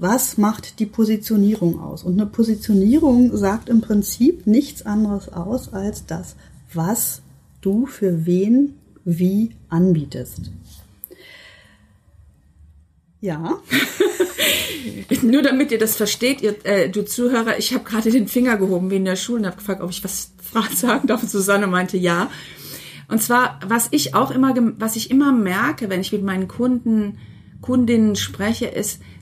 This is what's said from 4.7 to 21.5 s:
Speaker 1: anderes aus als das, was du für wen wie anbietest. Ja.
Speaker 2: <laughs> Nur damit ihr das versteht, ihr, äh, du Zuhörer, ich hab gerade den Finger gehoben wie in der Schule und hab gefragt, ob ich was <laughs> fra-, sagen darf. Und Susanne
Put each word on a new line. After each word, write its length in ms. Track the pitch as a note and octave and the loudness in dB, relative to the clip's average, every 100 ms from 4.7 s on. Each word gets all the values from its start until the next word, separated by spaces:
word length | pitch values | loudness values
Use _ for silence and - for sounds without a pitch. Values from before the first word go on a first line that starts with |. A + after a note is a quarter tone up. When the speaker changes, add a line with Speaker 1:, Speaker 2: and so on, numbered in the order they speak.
| - G#3+ | -6 -4
Speaker 1:
anderes 420 | G#3 G#3 G3+ - | -2 0 -2 -6
aus 440 | E3+ F3+ B3 - | -10 -6 -6 -6
als 320 | G3+ G3 G#3 - | -6 -6 -8 -10
das, 300 | E3 F3 - - - - | -10 -10 -18 -20 -20 -10
was 480 | E3 E3 A#3 - - - - _ - | -4 -2 -2 -4 -6 -16 -20 _ -6
du 240 | G3 G#3 C4 | -2 0 -2
für 400 | - F#3+ E3+ E3 | -2 -2 0 2
wen 500 | F3+ G3+ B3 C#4+ - _ _ | 2 4 4 4 -2 _ _
wie 480 | F#3 E3+ F3+ G3+ A3+ - - | -4 0 2 2 0 -4 -4
anbietest. 840 | E3 F#3 D#3+ C#3+ C3+ B2 - - - - - - _ - - - - - - _ _ _ _ _ - - _ _ _ - _ _ _ _ _ | 2 4 2 0 -8 -10 -12 -14 -14 -20 -20 -20 _ -20 -20 -20 -20 -20 -20 _ _ _ _ _ -20 -20 _ _ _ -20 _ _ _ _ _
Ja. 380 | G3+ D3+ E3 F#4 - C4 - - F#4+ - - | -6 -6 -6 -8 -4 -2 -2 0 0 0 -2
Speaker 2:
<laughs> 880 | - D5 - - E4+ A#3+ G3+ - - | -2 -2 -2 -4 -8 -10 -12 -4 0
Nur 200 | A3+ C4+ | 4 4
damit 300 | C#4+ C4 D4 | 4 2 0
ihr 80 | A3+ | 0
das 160 | A3 - | 0 0
versteht, 440 | G#3 - B3 C#4 | -2 0 -2 0
ihr, 140 | G#3+ G#3 - | -2 -2 0
äh, 240 | G3+ F#3 | 0 2
du 140 | G3 | -2
Zuhörer, 540 | G3+ - B3 B3 A3+ G#3 | -4 -2 0 0 0 -2
ich 160 | A3 | -2
hab 120 | B3+ - | -4 -4
gerade 260 | A3 A3 | -2 2
den 160 | B3+ G3+ | 2 2
Finger 260 | B3 B3 A3 | 0 2 2
gehoben 320 | F#3+ F3+ F#3 | 0 0 0
wie 40 | G3 | 0
in 100 | F#3 | 0
der 120 | F#3+ | -2
Schule 220 | - A#3+ | -4 -4
und 60 | G3 | -4
hab 100 | - | -6
gefragt, 240 | - F#3+ | -6 -6
ob 80 | F3 | -6
ich 140 | F3 | -8
was 280 | F#3+ - - - | -8 -8 -12 -16
<laughs> 40 | |
fra-, 320 | - A3+ G#3+ | -6 -4 -2
sagen 340 | - A#3+ A#3 - | -2 0 0 0
darf. 140 | A#3 | 0
Und 60 | A#3 | -2
Susanne 380 | G3+ G3 | -2 2